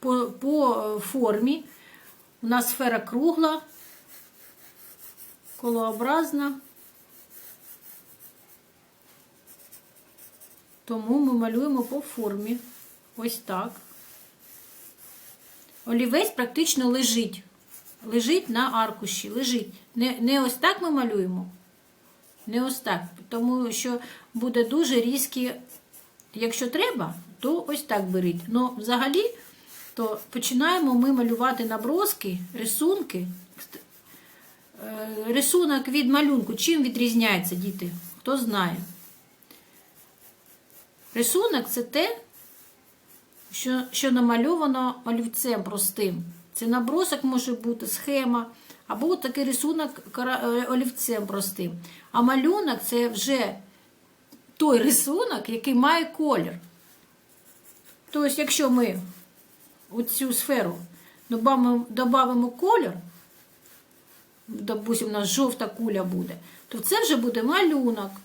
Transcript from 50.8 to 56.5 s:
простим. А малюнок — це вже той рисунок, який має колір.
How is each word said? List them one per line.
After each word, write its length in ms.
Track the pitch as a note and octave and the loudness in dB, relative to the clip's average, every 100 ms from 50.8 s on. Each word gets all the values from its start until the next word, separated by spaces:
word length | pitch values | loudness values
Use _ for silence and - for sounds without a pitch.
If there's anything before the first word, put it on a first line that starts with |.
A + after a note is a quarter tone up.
| B3 - - A3 G3+ | 0 -2 -4 -2 -2
простим. 440 | G3 F#3+ - F3+ - - - - | -4 -6 -4 -6 -6 -14 -20 -4
А 100 | A#3 | 2
малюнок — 580 | A#3+ C4 C4+ G4+ F4 A#3+ - | 4 4 4 2 0 -2 -2
це 220 | A#3+ A#3+ | 0 0
вже 480 | G#3+ A3+ C4+ G#3 - - _ _ _ _ _ _ - _ _ | -2 -2 0 0 -4 -16 _ _ _ _ _ _ -20 _ _
той 200 | D4+ A#3+ | 4 6
рисунок, 720 | A#3+ A#3+ - D#4+ B4 C#4+ - | 6 2 2 0 0 -4 -4
який 240 | A3+ B3+ | -4 2
має 320 | B3+ C4+ E4 D#4+ | 4 6 4 2
колір. 480 | - D#4 A#3 E3+ | -2 0 2 0